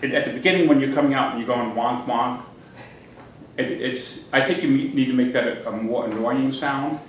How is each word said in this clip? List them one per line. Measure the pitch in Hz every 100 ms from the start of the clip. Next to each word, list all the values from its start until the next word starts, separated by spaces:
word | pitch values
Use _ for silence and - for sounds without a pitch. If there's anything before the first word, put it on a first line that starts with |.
and | 135
at | 123
the | 120
beginning, | 120 180 185 160
when | 139
you're | 135
coming | 139 143
out | 135 120
and | 117
you're | 117
going | 123 113
wonk, | 110 120 127 -
wonk, | 120 123 123 - - - - - - - - - - - -
it, | 123
it's, | - 131 127 - - -
I | -
think | - 180
you | 143
me-, | 135 131
need | 135 127
to |
make | 127 127
that | 127 117
a, | 110 113
a |
more | 107 113 123 110
annoying | 107 117 131 131
sound. | 135 143 139 143 156